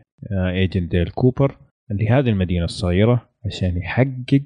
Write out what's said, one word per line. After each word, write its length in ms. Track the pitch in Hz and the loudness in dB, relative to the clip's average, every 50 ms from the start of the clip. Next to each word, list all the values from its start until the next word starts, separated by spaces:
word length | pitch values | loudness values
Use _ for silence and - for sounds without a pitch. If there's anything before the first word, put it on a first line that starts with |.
| _ _ _ _ - - | _ _ _ _ -10 -6
آه، 180 | 101 95 92 90 | -4 -2 -2 -2
ايجنت 420 | 90 95 95 87 - 95 87 80 | 0 0 0 0 0 -2 -2 0
ديل 180 | 92 87 85 - | 0 0 0 0
كوبر 480 | - - 127 127 120 - 139 135 - - - _ _ _ _ - | 0 0 2 2 2 2 0 -2 -2 -8 -20 _ _ _ _ -8
لهذه 380 | 107 98 110 107 120 139 131 120 | -4 -2 0 2 2 2 2 2
المدينة 360 | 107 95 90 82 90 85 85 | 0 0 0 0 0 -2 -2
الصغيرة 640 | 78 - - - 87 87 92 107 117 123 120 - _ _ _ - | -4 -4 -4 -2 0 2 4 4 4 2 0 -2 _ _ _ -10
عشان 320 | 104 - - 95 90 85 | -10 -6 -2 -2 -2 -2
يحقق 680 | 87 85 85 - 117 131 139 131 127 123 - 139 139 143 | -4 -6 -4 0 0 0 0 -2 -8 -2 0 0 0 0